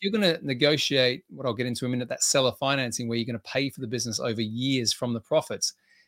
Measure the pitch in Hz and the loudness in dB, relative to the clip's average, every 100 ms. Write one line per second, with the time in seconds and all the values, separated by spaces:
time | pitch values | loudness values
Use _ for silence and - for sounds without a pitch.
0 | 196 214 190 160 143 123 147 151 - 139 | -2 2 2 2 -2 2 4 4 2 4
1 | 127 123 - 143 131 110 123 117 123 123 | 2 0 -8 -6 -4 -2 -2 -2 -2 -4
2 | 120 - - 143 127 - 135 139 123 110 | -4 -2 2 4 2 2 0 0 0 -2
3 | 117 117 117 117 - 135 139 - 120 120 | -2 -2 -2 -4 -4 -2 -2 -4 -6 -4
4 | 117 104 120 110 107 117 131 131 113 - | -2 -2 -2 -2 -2 -2 0 2 2 0
5 | 123 117 - 156 - 98 - - _ _ | -2 -2 0 0 0 -4 -4 -6 _ _